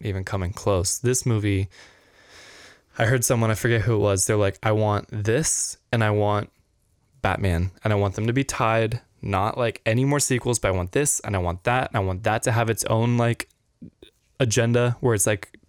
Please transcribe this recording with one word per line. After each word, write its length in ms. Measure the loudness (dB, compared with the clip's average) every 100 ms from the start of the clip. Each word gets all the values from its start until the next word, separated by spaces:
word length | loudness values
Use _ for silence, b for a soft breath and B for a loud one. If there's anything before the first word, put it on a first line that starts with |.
even 240 | -6 -6
coming 280 | -4 -4 -4
close. 460 | -4 -2 0 0 -2
This 260 | -2 0
movie, 440 | 0 0 0 0 -2 B B B B B B B B B B B B -2
I 60 | 0
heard 180 | 2
someone, 260 | 2 2 2
I 40 |
forget 280 | 0 0 0
who 120 | 2
it 40 | 2
was, 280 | 2 2 2
they're 100 | 2
like, 220 | 2 0
"I 100 | 0
want 340 | 2 2 0 -4
this 640 | -6 0 0 0 -2 -4 -8 -4
and 100 | 0
I 80 | 2
want 400 | 2 2 0 -4 _ _ _ _ _ _ _
Batman, 480 | -2 0 0 0 -2 -4
and 80 | -2
I 40 | 0
want 200 | 0 -2
them 100 | -2
to 60 |
be 100 | -2
tied, 560 | -2 -2 0 2 0 -4 -10 -12
not, 340 | -4 -2 -2 -2
like, 240 | -4 -4 -2
any 180 | 0
more 140 | 2 0
sequels, 380 | 0 -2 0 -2
but 100 | 0
I 20 |
want 180 | -2 -2
this 280 | -2 -2 -2
and 160 | -2 -2
I 20 |
want 240 | -2 -2
that, 260 | -2 0 0
and 60 | -2
I 40 |
want 240 | -2 -2
that 180 | -2 0
to 80 | 0
have 160 | 0 0
its 140 | -2
own, 320 | 0 0 2 2
like, 320 | 0 0 -6 _ _ -20 -20 _ -20 _ _ -4
agenda 560 | 0 2 2 4 2 0
where 140 | 0
it's, 120 | 2 2
like, 300 | -2 -4 -20